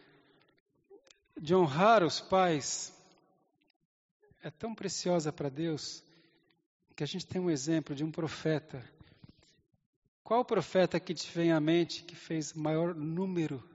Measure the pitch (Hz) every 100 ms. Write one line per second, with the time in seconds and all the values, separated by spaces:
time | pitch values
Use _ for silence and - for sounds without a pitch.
0 | - _ _ _ _ _ _ _ _ -
1 | _ _ _ - 151 185 165 139 208 226
2 | 160 - - 190 180 151 - - - -
3 | - _ _ _ _ _ _ _ _ _
4 | _ _ 415 _ - - 226 220 190 -
5 | 180 175 151 - 143 135 165 147 - -
6 | - _ _ _ _ _ _ _ _ -
7 | 147 185 - 185 180 147 139 160 151 139
8 | 156 151 160 - 160 151 - 135 117 _
9 | - _ - _ _ _ _ _ _ _
10 | _ _ - 233 247 214 147 185 175 170
11 | - 160 - 170 170 160 151 170 165 -
12 | - - - 160 147 156 151 156 175 165
13 | 151 165 190 175 151 131 -